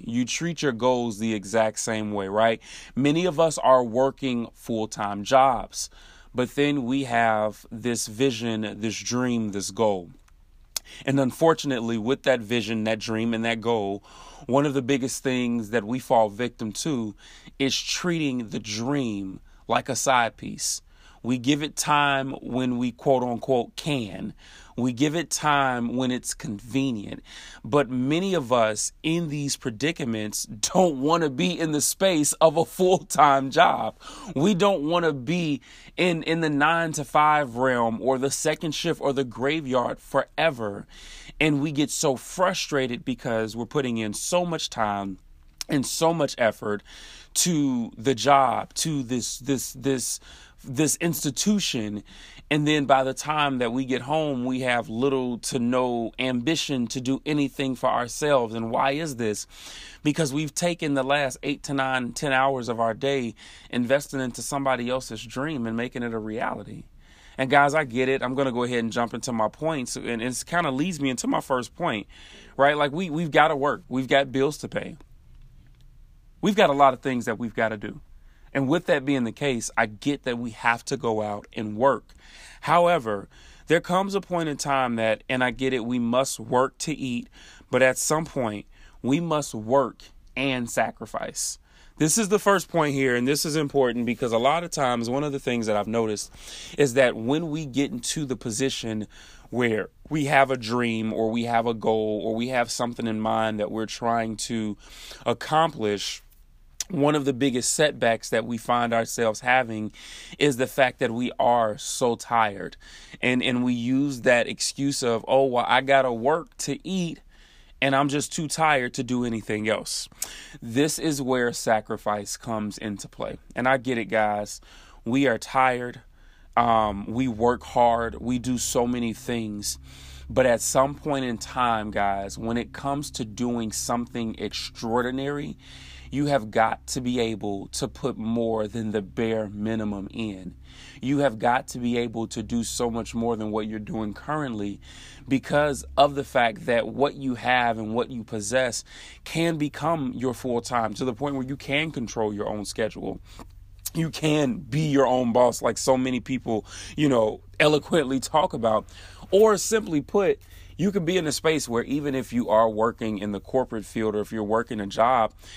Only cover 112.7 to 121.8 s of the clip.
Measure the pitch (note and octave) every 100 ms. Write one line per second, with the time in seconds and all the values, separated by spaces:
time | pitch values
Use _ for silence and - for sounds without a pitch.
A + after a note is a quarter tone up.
112.7 | - - - - - B2 B2+ B2+ B2 B2
113.7 | A#2+ A#2 C3 C#3+ B2+ B2+ A#2+ - - -
114.7 | - C#3+ C3+ B2 A2+ - C3 C3+ A#2+ -
115.7 | B2 C3+ C#3 C3 A#2 B2 E3 D3+ - -
116.7 | C#3 - F#3 E3+ - - - - - -
117.7 | - C#3 C3+ C#3+ C#3+ - - D3+ - D#3+
118.7 | C#3+ B2 - B2 B2 B2 A2+ G#2+ G#2+ G#2+
119.7 | G#2 - - - - - - - D3 A#2
120.7 | A#2 D3+ - D#3+ C#3+ B2+ B2+ A#2+ - -
121.7 | A2